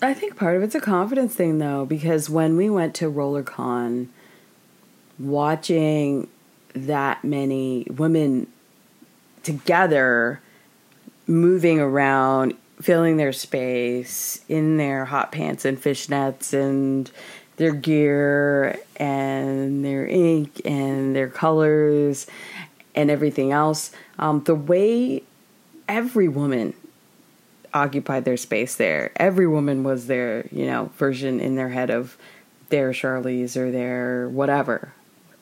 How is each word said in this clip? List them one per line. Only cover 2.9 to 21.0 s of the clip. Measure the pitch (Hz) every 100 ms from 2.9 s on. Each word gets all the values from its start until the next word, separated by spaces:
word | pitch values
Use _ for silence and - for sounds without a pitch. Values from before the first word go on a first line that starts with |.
| -
to | 160
RollerCon, | 143 139 143 131 - 123 123 120 123 123 - - - _ _ _ _ _ _ _ -
watching | 135 143 147 160 - 165 156 151 143 139 - _ _ _ _
that | 131 135 147 139 -
many | 143 143 139 135 131 127 -
women | 131 160 160 147 127 - - _ _ _ _ _ _ _ _
together, | - 147 - 175 185 147 131 120 117 143 _ _ _ _ _ _ - - -
moving | 165 170 185 170 160
around, | 143 139 135 135 131 135 131 - _ -
filling | - 170 165 156
their | 143
space | 131 - 135 127 123 123 123 123 - - - -
in | 156 156 156
their | 143 135 131
hot | 139 -
pants | 151 156 143 139
and | 135
fishnets | 147 135 - 143 135 131 -
and | 139 139 135 139 135 127 - - - - -
their | 160
gear | 147 143 151 147 143 143 143 143 143 135 - - -
and | 147 139 135 135 135 135 135 139 139
their | 139 -
ink | 185 170 160 147 - -
and | 143 135 135